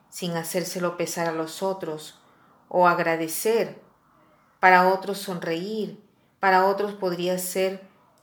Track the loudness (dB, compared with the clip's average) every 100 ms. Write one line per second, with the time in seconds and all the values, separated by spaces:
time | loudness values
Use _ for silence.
0 | _ -10 -6 -4 -4 -4 -4 -4 -4 -4
1 | -4 -4 -4 -4 -6 -6 -6 -4 -6 -10
2 | -12 -20 _ _ _ _ -4 4 4 4
3 | 0 -2 -2 -4 0 0 0 -6 -20 _
4 | _ _ _ _ _ _ 6 8 6 2
5 | -2 -8 -8 -8 -4 -4 -4 -6 -8 -10
6 | _ _ _ _ 4 6 6 2 -2 -4
7 | -4 -2 -2 -2 -4 -2 -2 -4 -12 _
8 | _ _